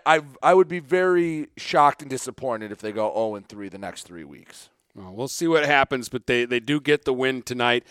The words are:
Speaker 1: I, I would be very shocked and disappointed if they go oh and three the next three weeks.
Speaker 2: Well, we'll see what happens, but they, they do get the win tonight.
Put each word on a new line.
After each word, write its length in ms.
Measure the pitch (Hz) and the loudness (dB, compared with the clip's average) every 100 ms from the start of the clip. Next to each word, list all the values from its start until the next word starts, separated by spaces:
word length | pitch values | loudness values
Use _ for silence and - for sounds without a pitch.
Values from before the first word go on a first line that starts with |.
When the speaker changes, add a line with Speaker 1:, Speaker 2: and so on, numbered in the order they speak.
| 151 | 4
Speaker 1:
I, 160 | 160 147 127 | 2 2 0
I 100 | 147 | 4
would 140 | 185 175 | 6 4
be 120 | 175 | 0
very 680 | 135 180 185 175 170 156 143 - | -2 0 2 2 0 -4 -10 -12
shocked 460 | - 165 147 - | -2 4 4 2
and 80 | 143 | -8
disappointed 640 | 127 131 113 131 113 107 | -10 -10 -8 -6 -6 -8
if 60 | 104 | -10
they 120 | 107 | -8
go 180 | 104 107 107 | -2 -2 -2
oh 200 | 113 104 | -4 -6
and 120 | 98 | -12
three 220 | 104 98 | -14 -14
the 80 | 98 | -12
next 260 | 95 - | -12 -12
three 220 | - 85 73 | -16 -18 -18
weeks. 420 | 67 - - - _ _ | -20 -20 -20 -20 _ _
Speaker 2:
Well, 200 | - 92 | -20 -16
we'll 160 | 98 131 | -10 -8
see 180 | - 165 | -4 2
what 180 | 160 147 | 2 4
happens, 440 | 143 135 135 110 | 2 2 -2 -6
but 180 | 127 - | -8 -2
they, 160 | 120 | 0
they 160 | 120 123 | 0 -2
do 220 | 113 147 | -2 -4
get 240 | 139 147 - | 0 0 0
the 80 | |
win 300 | 127 131 131 | -2 -2 -2
tonight. 420 | - 123 120 120 - | -6 -2 0 0 -2